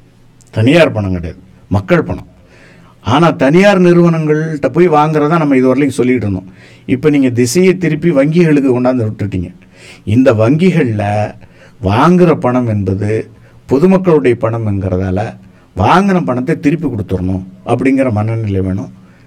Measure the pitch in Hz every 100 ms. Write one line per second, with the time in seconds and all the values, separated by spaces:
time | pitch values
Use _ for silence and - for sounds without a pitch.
0 | _ _ _ _ _ - 113 170 151 110
1 | 98 90 82 - - - - 101 - -
2 | 175 - - - - - - - - _
3 | - 117 165 170 135 170 202 190 175 175
4 | 170 160 156 151 160 151 - 135 180 151
5 | 156 156 147 170 147 131 131 127 143 -
6 | 123 127 104 95 95 - - - - 123
7 | 151 147 131 117 123 175 185 180 165 151
8 | 170 139 147 170 165 143 135 123 127 127
9 | 110 104 98 95 87 - - - - -
10 | - 117 131 107 113 156 185 160 131 101
11 | 101 104 107 - - - - - 92 107
12 | 160 185 175 135 123 127 120 104 98 98
13 | 104 110 - - - - - 135 185 190
14 | 185 151 127 113 113 113 107 98 95 92
15 | 95 92 113 - - - _ - 95 165
16 | 196 180 135 123 127 156 139 160 151 113
17 | - 92 92 95 - - - - 135 -
18 | 131 107 107 113 107 95 95 95 - -
19 | - _